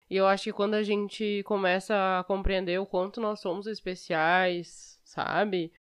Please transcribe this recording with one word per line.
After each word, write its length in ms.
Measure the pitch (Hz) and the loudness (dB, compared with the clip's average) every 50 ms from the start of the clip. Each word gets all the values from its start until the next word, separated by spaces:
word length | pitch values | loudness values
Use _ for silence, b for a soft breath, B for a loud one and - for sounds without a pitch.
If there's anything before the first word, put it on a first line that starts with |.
| _ - | _ -2
E 60 | 190 | 2
eu 80 | 190 190 | 4 4
acho 180 | 196 196 196 - | 4 4 2 0
que 80 | 220 208 | -6 -4
quando 200 | - 202 208 214 | -2 0 0 2
a 100 | 214 214 | 0 2
gente 600 | 208 208 208 202 196 - - 214 208 208 202 196 | 2 0 0 -2 -4 -4 -4 -2 -2 -2 -2 -2
começa 760 | - 214 196 190 180 185 190 - - 214 202 190 190 185 180 | 0 0 2 2 2 2 2 0 0 0 2 2 2 2 0
a 40 | 180 | 0
compreender 560 | - 196 196 190 - 196 185 190 170 175 190 | 0 -2 0 2 2 0 0 0 0 -2 -2
o 60 | 196 | -2
quanto 360 | - - 180 185 202 - 240 | -2 -2 -2 -2 -2 -4 -4
nós 180 | 226 208 214 - | -4 -4 -4 -4
somos 280 | - 190 170 196 202 | -4 -4 -4 -4 -6
especiais, 1300 | 220 208 - - 185 185 - - - 175 156 156 165 180 185 185 180 175 175 170 - - - - - - _ _ | -8 -8 -8 -8 -8 -8 -8 -6 -4 0 2 4 4 4 4 4 2 0 -2 -6 -10 -14 -20 -20 -20 -20 _ _
sabe? 680 | - - - - - 151 170 208 214 185 180 165 165 _ _ _ _ _ | -12 -8 -6 -4 -2 0 0 0 0 0 -2 -2 -4 _ _ _ _ _